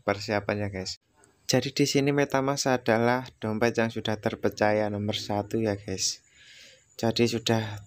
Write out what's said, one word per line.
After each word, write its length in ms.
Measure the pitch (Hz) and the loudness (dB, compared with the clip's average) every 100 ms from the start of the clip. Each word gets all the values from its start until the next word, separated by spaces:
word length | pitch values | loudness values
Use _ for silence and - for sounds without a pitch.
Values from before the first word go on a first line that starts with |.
| - | -4
persiapannya, 640 | 101 110 104 101 104 104 | -2 -2 -2 -2 -4 -4
guys. 320 | 95 95 - _ _ _ _ | -6 -8 -12 _ _ _ _
Jadi 320 | - 131 135 - | 0 0 2 0
di 80 | |
sini 320 | 143 143 139 143 | 2 2 2 2
MetaMask 480 | 143 135 135 143 | 2 2 0 0
adalah 640 | 139 127 120 110 120 123 123 - | 0 2 2 4 4 2 -2 -8
dompet 400 | 110 110 120 117 | -6 0 2 2
yang 160 | 113 | 0
sudah 240 | 113 110 107 | -2 -4 -2
terpercaya 720 | 113 104 104 101 107 107 104 | -2 -2 -2 2 2 2 0
nomor 320 | 104 104 107 | -2 -2 -4
satu 400 | - 104 104 113 | -2 -4 -2 -2
ya, 160 | 110 101 | 0 -2
guys. 480 | - 95 - - _ _ - - - - _ - | -4 -4 -4 -4 _ _ -20 -20 -20 -20 _ -2
Jadi 320 | 117 113 117 | -2 2 0
sudah 560 | 113 - 113 107 104 | 0 0 0 -2 -10